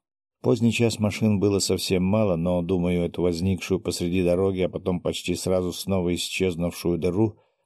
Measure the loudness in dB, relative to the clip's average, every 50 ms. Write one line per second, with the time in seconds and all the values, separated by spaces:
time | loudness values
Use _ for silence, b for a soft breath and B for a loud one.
0 | _ _ _ _ _ _ _ _ 0 0 2 2 2 2 2 2 2 0 2 0
1 | 0 -2 0 0 2 2 2 4 2 2 2 2 2 0 -2 -2 0 0 2 2
2 | 2 2 2 2 2 2 2 0 0 0 0 0 0 0 0 0 2 2 2 0
3 | 0 -2 -2 0 0 0 0 0 0 0 0 -2 -2 -2 -2 -2 -2 -4 -4 -2
4 | -2 -2 0 2 2 2 2 2 2 0 0 0 -2 -2 -4 -4 -2 -2 -2 -2
5 | -2 -4 -4 -4 -4 -4 -4 -2 -2 0 0 0 0 -2 -6 -6 -4 -2 -2 0
6 | 0 0 -2 -2 -4 -6 -4 -2 -2 -2 -2 -2 -4 -4 -6 -4 -2 -2 -2 0
7 | 0 -2 0 0 0 0 -2 -8 _ _ _ _ _